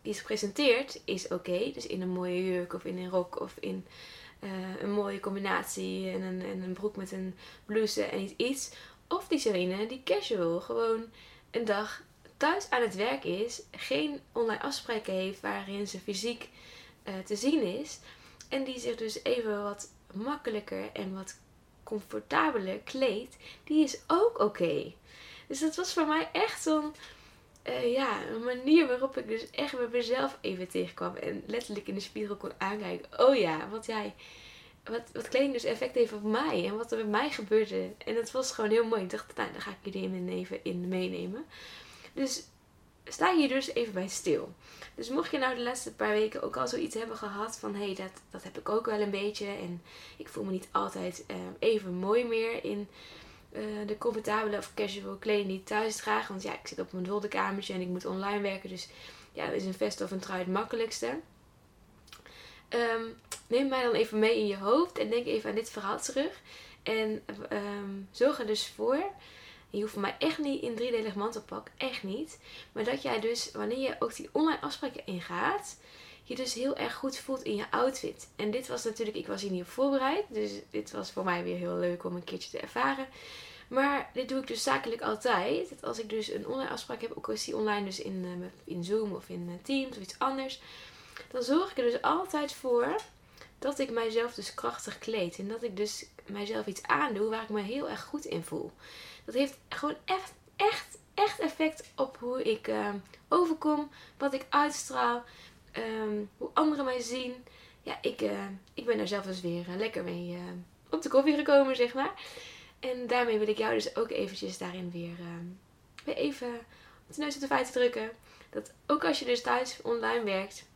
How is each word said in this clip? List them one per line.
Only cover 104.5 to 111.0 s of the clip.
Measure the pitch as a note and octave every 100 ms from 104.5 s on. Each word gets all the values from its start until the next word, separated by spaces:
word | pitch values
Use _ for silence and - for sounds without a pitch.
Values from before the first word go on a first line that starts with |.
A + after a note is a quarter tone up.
| C#4+ D4 - - B3+ A#3+ A#3+ A#3+ - - - -
ehm, | - A3+ A3 G#3+ G#3 G#3 -
hoe | -
anderen | - D#4 C#4+
mij | C4 B3+
zien. | A3+ B3+ B3 B3 - - - -
Ja, | - -
ik, | - -
eh, | G#3 G3+ G3 G3 -
ik | -
ben | A#3+ G#3
daar | G3
zelf | G3+
dus | F#3+ F#3
weer, | F3 F3 F3
eh, |
lekker | F3+ A3 A3
mee, | F3+ F3 F3
eh, | F3 F3+ F3+ - - -
op | D#4+